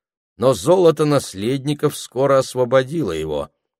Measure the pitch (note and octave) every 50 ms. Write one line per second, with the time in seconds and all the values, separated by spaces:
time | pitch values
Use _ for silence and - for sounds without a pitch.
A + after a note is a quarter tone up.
0 | _ _ _ _ _ _ _ - G#2+ C3 C3 G#2+ F2+ C#3+ F3 F#3+ F3+ E3 D#3 D#3
1 | D#3 D3+ D3 C3+ - - - F#2+ G2+ A#2 C3+ C#3 B2+ C#3+ D3 D3 - D3 D3 -
2 | - - - A#2+ C3+ C#3 C#3 C3+ B2+ - - B2+ B2+ A#2+ B2+ C3 C3 B2+ D3+ F3
3 | C#3 G2 D#2+ D#2+ D#2 D#2 D2+ C#2+ C#2+ - _ _ _ _ _ _